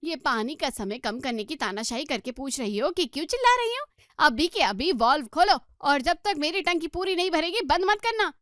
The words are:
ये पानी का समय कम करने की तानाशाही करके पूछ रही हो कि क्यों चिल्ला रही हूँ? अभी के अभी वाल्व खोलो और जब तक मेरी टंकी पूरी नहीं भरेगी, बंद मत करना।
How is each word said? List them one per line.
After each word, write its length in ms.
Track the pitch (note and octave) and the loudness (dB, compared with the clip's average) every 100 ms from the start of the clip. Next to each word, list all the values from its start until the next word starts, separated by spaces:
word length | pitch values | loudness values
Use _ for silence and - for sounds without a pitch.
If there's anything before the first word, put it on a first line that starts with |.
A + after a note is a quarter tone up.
ये 120 | D4+ D#4+ | -6 -4
पानी 380 | - A#3+ A3 | 0 0 0
का 160 | D#4 D4+ | -2 -4
समय 280 | A#3+ G3+ A3 | -4 -4 -4
कम 220 | A#3+ A3 | -4 -4
करने 240 | C4 A#3 | -4 -4
की 120 | G#3+ D4+ | -6 -4
तानाशाही 480 | A3+ G3 A3+ A#3 | -4 -4 -6 -6
करके 280 | D4 B3+ B3 | -4 -6 -6
पूछ 280 | B3 C4+ B3+ | -8 -6 -4
रही 180 | A#3 G#3 | -4 -2
हो 120 | C4 | -2
कि 160 | F4 D#4+ | 0 -4
क्यों 180 | - | -2
चिल्ला 320 | D#4 A#4+ B4 B4 | -4 2 4 4
रही 180 | A#4 | 2
हूँ? 120 | A#4+ D5 _ _ _ | -4 -8 _ _ _
अभी 280 | D4+ A3+ E4 | 2 4 -2
के 160 | - | 2
अभी 300 | C4 F#3+ C#4+ | 0 0 -2
वाल्व 340 | C#4+ A3+ C#4+ B3+ | 2 4 2 0
खोलो 320 | - F#4 D#4+ - _ | 2 4 4 0 _
और 200 | - C#4+ | 0 2
जब 160 | C4 E4+ | 2 -2
तक 100 | - F#4 | -2 -2
मेरी 220 | D4 F4 | 0 -2
टंकी 260 | F4 F4 D#4+ | 0 -2 -2
पूरी 300 | E4+ F#4 F4+ | -4 -2 0
नहीं 140 | F4+ | 0
भरेगी, 300 | E4 E4 F4+ | 0 0 -2
बंद 240 | F4 D#4+ | 0 2
मत 160 | F#4 G#4 | 2 2
करना। 320 | A4+ A#4 G4 - | 0 0 -2 -2